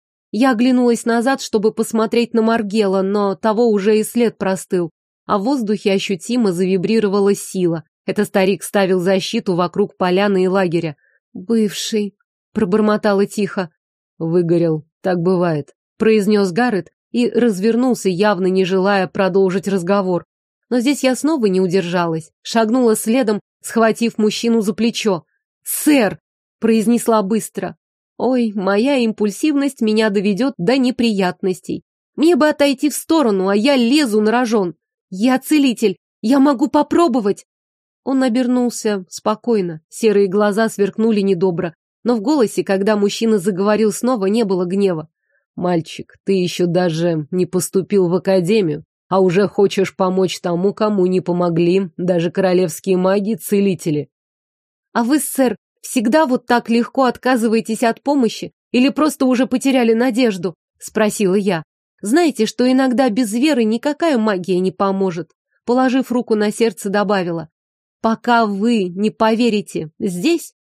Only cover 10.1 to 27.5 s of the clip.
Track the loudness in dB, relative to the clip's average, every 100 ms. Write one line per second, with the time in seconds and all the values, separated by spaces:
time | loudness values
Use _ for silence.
10.1 | 2 2 0 2 0 0 -2 -4 -10 _
11.1 | _ _ -16 -2 0 0 -4 -6 -4 -6
12.1 | _ _ _ _ -4 0 2 2 0 0
13.1 | 0 0 -2 -4 -4 -8 _ _ _ _
14.1 | -8 -2 0 2 2 2 -2 -6 _ -4
15.1 | -2 0 0 0 -2 -6 _ _ -2 2
16.1 | 2 2 2 2 0 0 -2 -6 _ _
17.1 | -2 0 2 2 2 0 0 0 0 -2
18.1 | 0 0 2 0 2 2 2 2 0 -2
19.1 | -2 0 2 0 0 -2 -4 0 0 0
20.1 | -4 -6 _ _ _ -4 -2 0 0 0
21.1 | 0 0 0 0 2 2 0 0 -2 -2
22.1 | -4 -8 _ -4 -2 0 2 2 0 0
23.1 | 0 0 -2 _ _ -6 0 2 2 -2
24.1 | 0 -2 0 0 0 0 -2 -2 -2 -2
25.1 | -2 _ _ _ _ -12 -2 2 4 2
26.1 | -2 _ _ _ -4 0 2 2 0 2
27.1 | 0 2 -2 -4